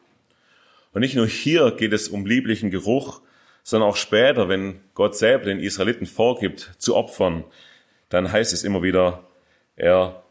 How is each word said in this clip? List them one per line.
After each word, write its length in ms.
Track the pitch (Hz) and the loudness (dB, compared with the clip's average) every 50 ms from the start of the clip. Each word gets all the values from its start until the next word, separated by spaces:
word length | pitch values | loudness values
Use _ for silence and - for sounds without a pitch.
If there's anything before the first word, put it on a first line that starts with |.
| _ _ _ _ _ _ _ _ _ _ _ _ _ _ _ _ _ _ | _ _ _ _ _ _ _ _ _ _ _ _ _ _ _ _ _ _
Und 80 | - 101 | -4 -2
nicht 160 | 139 131 131 | -2 0 0
nur 100 | 123 113 | 0 0
hier 460 | 110 - - - 147 160 170 143 117 | 0 -2 -4 -2 0 2 4 4 2
geht 200 | - - 113 104 | 2 0 -2 0
es 160 | 107 104 - - | -2 -2 -4 -4
um 160 | 98 101 98 | -6 -6 -2
lieblichen 460 | 101 117 131 127 113 110 98 107 98 | 0 0 0 0 -2 -4 -2 -4 -4
Geruch, 500 | 90 92 87 104 120 139 139 - - - _ _ _ _ _ _ _ _ - | -4 -4 -2 -2 -2 -2 -4 -8 -14 -18 _ _ _ _ _ _ _ _ -8
sondern 260 | - 113 110 110 101 | -2 0 2 2 2
auch 60 | 98 | 0
später, 520 | - - - 104 107 123 139 147 139 101 90 | -2 -2 0 2 4 4 4 4 2 0 0
wenn 300 | 95 95 98 98 92 - _ _ _ | 0 -2 -4 -6 -10 -12 _ _ _
Gott 220 | - 101 104 - | 0 0 0 0
selber 300 | - 110 113 131 135 - | 2 2 4 4 2 2
den 120 | 101 95 95 | -2 -4 -4
Israeliten 480 | - 98 - - 92 107 123 - 98 | -4 -4 -4 -2 -2 -2 -2 -4 -6
vorgibt, 640 | - - - 110 123 123 - 107 90 - - - - - - | -8 -2 0 2 2 2 0 -2 -4 -6 -6 -18 -20 -14 -6
zu 160 | - 120 113 | -2 0 0
opfern, 480 | 104 117 - - - 98 90 82 82 80 - _ _ - - _ _ _ _ _ _ _ - | 0 0 -2 -2 -2 -2 0 -2 -4 -8 -12 _ _ -20 -20 _ _ _ _ _ _ _ -2
dann 200 | - 90 92 92 | -2 0 0 0
heißt 220 | 107 - - - | 0 0 0 0
es 100 | 90 - | -2 -4
immer 220 | - 101 101 90 87 | -4 -2 -2 0 0
wieder, 400 | 92 90 92 92 90 87 - - _ _ _ _ _ _ _ _ _ _ | 2 2 4 2 2 0 -4 -12 _ _ _ _ _ _ _ _ _ _
er 480 | - - 87 90 92 92 92 90 - - _ | -2 2 4 4 4 2 0 -4 -12 -20 _